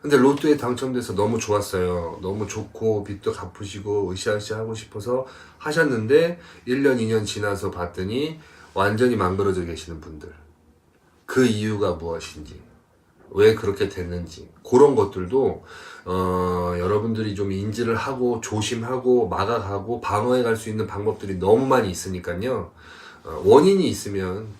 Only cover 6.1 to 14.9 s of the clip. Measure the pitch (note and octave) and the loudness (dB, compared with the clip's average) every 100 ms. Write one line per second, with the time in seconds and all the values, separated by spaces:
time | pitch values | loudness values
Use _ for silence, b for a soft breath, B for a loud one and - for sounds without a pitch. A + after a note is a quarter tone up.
6.1 | D3 E3+ F3 B B - C3 C#3 B2 A2 | 4 4 -2 B B -4 2 4 2 2
7.1 | A2 G2+ - G#2 G2+ G2 F2 F2 - F#2+ | 0 -2 -4 -4 -2 -4 -6 -8 -6 -4
8.1 | A#2+ D#3 D#3+ B B B F#2+ G2 A2 B2 | -4 -4 -8 B B B -2 0 4 2
9.1 | A2+ F2+ F#2+ G2 F#2 E2+ D#2+ - D#2+ D#2+ | 4 0 2 0 0 -4 -8 -12 -14 -14
10.1 | D#2 D#2 - - _ _ _ _ _ _ | -16 -18 -20 -20 _ _ _ _ _ _
11.1 | _ - B2+ B2+ G#2+ G#2+ G#2 G2 E2 E2+ | _ -4 2 2 2 -2 0 -2 -2 -6
12.1 | E2 - - - - - _ _ _ _ | -8 -10 -16 -18 -20 -20 _ _ _ _
13.1 | _ - G2 G#2+ A2 G2 G2 G2 - E2+ | _ -10 6 6 6 -2 -2 -4 -4 -8
14.1 | F2 E2+ - - - - B2 C#3+ | -8 -10 -14 -20 -20 2 6 8